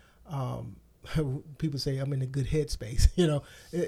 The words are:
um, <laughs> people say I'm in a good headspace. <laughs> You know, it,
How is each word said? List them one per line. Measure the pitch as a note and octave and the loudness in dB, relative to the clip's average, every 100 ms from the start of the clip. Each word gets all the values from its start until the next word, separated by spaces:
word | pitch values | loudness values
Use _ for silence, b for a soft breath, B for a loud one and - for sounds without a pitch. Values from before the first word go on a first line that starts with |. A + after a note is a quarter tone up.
| b b - | b b -10
um, | C#3 B2 B2 A#2 G2+ - _ - | -6 -6 -6 -10 -14 -20 _ -4
<laughs> | D#3 C#3+ C3+ D#3+ C#3 | 0 0 -2 -8 -6
people | D#3+ C#3 | -4 -2
say | D3 C3+ | -4 -2
I'm | C#3 | -2
in | C#3 | -2
a | C3 | -2
good | C#3 B2 | -2 0
headspace. | D#3 D3 - A2 - - | 0 0 -4 -4 6 6
<laughs> | - | 6
You | E3+ | 2
know, | C#3+ B B B | 2 B B B
it, | F3 | -4